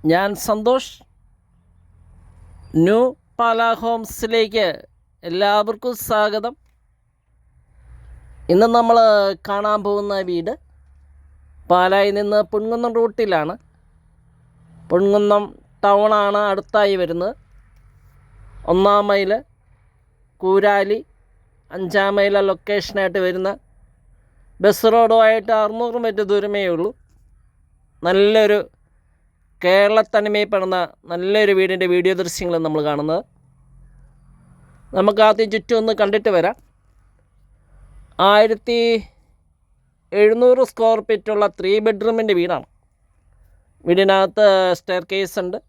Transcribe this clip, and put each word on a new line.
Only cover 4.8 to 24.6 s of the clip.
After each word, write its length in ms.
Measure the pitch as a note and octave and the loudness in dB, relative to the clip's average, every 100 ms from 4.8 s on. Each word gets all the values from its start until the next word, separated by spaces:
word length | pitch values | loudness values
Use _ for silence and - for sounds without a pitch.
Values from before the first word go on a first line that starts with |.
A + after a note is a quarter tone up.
| - _ _ _ E3+ | -14 _ _ _ -10
എല്ലാവർക്കും 640 | F3 G3+ G#3 G#3 A3 B3 A#3 | -2 0 0 -2 -6 -8 -10
സ്വാഗതം. 500 | - G#3+ G#3 G#3+ A3+ C#4+ _ _ _ _ _ _ _ _ _ _ _ _ - - - - - - - | -4 -2 0 -2 -8 -12 _ _ _ _ _ _ _ _ _ _ _ _ -20 -20 -20 -20 -20 -20 -2
ഇന്ന് 140 | F3 A3+ A#3 | 2 4 2
നമ്മൾ 200 | A#3 A#3 A3+ G#3 G3 F#3 - | 4 4 4 4 0 -4 -6
കാണാൻ 320 | G3+ G#3 G#3+ G3+ | -4 -2 -2 -2
പോകുന്ന 280 | G3+ G3+ G3 F#3 | -4 -4 -6 -4
വീട് 240 | E3+ E3+ C4 _ _ _ _ _ - _ _ _ - - | -6 -6 -10 _ _ _ _ _ -20 _ _ _ -20 0
പാലായിൽ 440 | F3+ F#3 G3 G3+ G3+ | 2 4 2 2 0
നിന്ന് 200 | G#3 G#3 G#3 | 0 0 0
പൊൻകുന്നം 400 | G#3+ A3 A#3 A#3+ A#3 | -4 -4 -4 -2 -2
റൂട്ടിലാണ്. 560 | A#3 G#3 G#3+ F3 D3+ G#3+ _ _ _ _ _ _ _ _ _ _ _ - - | -2 -2 -2 0 -2 -8 _ _ _ _ _ _ _ _ _ _ _ -20 -2
പൊൻകുന്നം 540 | F3 G3 G#3 G#3 G3+ G#3 - _ _ | 0 2 2 2 2 0 -14 _ _
ടൗണാണ് 580 | G3+ G3+ G#3+ G#3+ G3+ G#3 G#3 | 2 2 2 2 0 0 -2
അടുത്തായി 440 | G3 - G#3+ G3+ F#3+ | -4 -2 0 0 0
വരുന്നത്. 340 | E3+ E3+ F#3+ C#4+ _ _ _ _ _ _ _ _ _ - - - - | -4 -4 -6 -8 _ _ _ _ _ _ _ _ _ -20 -20 -16 -2
ഒന്നാം 320 | F3+ G3 G3+ G#3 | 2 4 2 2
മൈൽ 220 | G3+ F#3+ A3 C#4+ _ _ _ _ _ _ _ _ _ F#3 | 0 0 -4 -6 _ _ _ _ _ _ _ _ _ 0
കൂരാലി, 540 | F#3+ G3 G3+ G3 A3 - _ _ _ _ _ _ F3 | 2 2 2 0 -4 -6 _ _ _ _ _ _ -10
അഞ്ചാം 420 | F3+ G3+ G3 G3+ | -4 0 0 0
മൈൽ 180 | G3+ G3+ G3 | 2 2 0
ലൊക്കേഷനായിട്ട് 720 | F3+ - G3+ - G3+ F#3+ F#3 F#3 | -4 -4 -6 -4 -4 -4 -2 -4
വരുന്ന 240 | F#3 F#3+ G3 _ _ _ _ _ _ _ _ _ _ | -4 -6 -8 _ _ _ _ _ _ _ _ _ _